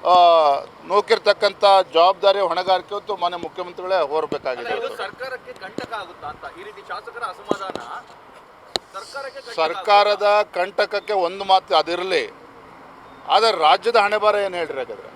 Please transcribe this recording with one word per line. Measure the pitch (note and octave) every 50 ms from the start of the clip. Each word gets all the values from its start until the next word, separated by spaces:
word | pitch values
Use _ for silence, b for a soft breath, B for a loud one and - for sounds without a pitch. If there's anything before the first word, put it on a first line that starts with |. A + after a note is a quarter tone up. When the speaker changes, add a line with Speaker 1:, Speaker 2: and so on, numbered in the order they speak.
| - E3+
Speaker 1:
ಆ, | F3+ F3+ F3 E3+ E3+ E3 D#3 D3 C#3 C#3 - - - - -
ನೂಕಿರ್ತಕ್ಕಂಥ | E3 F3+ G#3 G3+ - A3+ G#3+ - G#3 G3 - G#3 G3+ F#3+ - - G3+ G3 F#3+ F#3 -
ಜವಾಬ್ದಾರಿ | - E3 E3+ F#3 F#3+ F#3+ G3+ G3 G3 G3+
ಹೊಣೆಗಾರಿಕೆ | G3 E3+ E3 F3 F#3 F#3 F#3 F3+ F3 - G3+
ಇವತ್ತು | G#3 - - G3+
ಮಾನ್ಯ | F3+ F3 F3 F3+
ಮುಖ್ಯಮಂತ್ರಿಗಳೇ | F3 E3+ D#3 - F#3 F3+ F3 F3 - F#3 F#3 F#3+ F#3 D#3 C3+
ಹೊರಬೇಕಾಗಿದೆ. | D3 D#3+ D3+ C#3+ D3 C#3 - C3+ B2+ B2+ - -
Speaker 2:
ಅಲ್ಲ, | - - -
ಇದು | - -
ಸರ್ಕಾರಕ್ಕೆ | - G3 G3+ - - B3+ C4 B3+ B3 - B3+
ಕಂಟಕ | B3 - G3 F#3+ G#3+ - A#3+ -
ಆಗುತ್ತಾ | A3+ G#3 F#3+ F3 F3 - - C#3
ಅಂತ | D3 - - C#3 C#3 E3+
ಈ |
ರೀತಿ | G3 G#3 G#3 G3+ - -
ಶಾಸಕರ | F3+ G3+ - A#3 - A#3+
ಅಸಮಾಧಾನ | A#3 G3 F3+ E3+ - G3+ - - G3 F#3+ F3+ F3+ - A#2+ E3 A#3+ - - - - - - - - - - - - - - - - - - -
ಸರ್ಕಾರಕ್ಕೆ | F#3+ - - - C#4 C4+ C4 - F#3
ಕಂಟಕ | F3 - -
Speaker 1:
ಸರ್ಕಾರದ | F3 D#3+ D#3+ E3 F#3+ F3+ G#3 G3+ G3+ G#3 G#3 G#3 G3
Speaker 2:
ಆಗುತ್ತಾ? | G#3 G3+ G#3 G#3 G#3 - - F3+
Speaker 1:
ಕಂಟಕಕ್ಕೆ | F3+ G3 G3 - G#3 G3+ G#3 G3+ F3+ -
ಒಂದು | G#3+ F#3+ F3 E3+ F#3 G3 G3
ಮಾತು | F#3+ F#3+ F#3 - - F#3
ಅದಿರಲಿ, | D#3 D3+ D#3+ F3 F3 F#3 F#3+ F3+ D3+ A#2 G2 - - - - - - - - - - - - - - - - - - - -
ಆದರೆ | D3+ G3+ A3 A3+ G3+ E3+
ರಾಜ್ಯದ | D#3 D#3 F3+ F#3+ - A#3 A#3
ಹಣೆಬಾರ | A3+ G3+ G3+ G#3+ G#3+ G#3 G#3+ G3+
ಏನು | G3+ G3+ F#3+ F3+
ಹೇಳ್ರಿ | F3 E3 D3 C#3+ C3+
ಹಾಗಾದ್ರೆ? | B2 A#2 A2 G2 - - -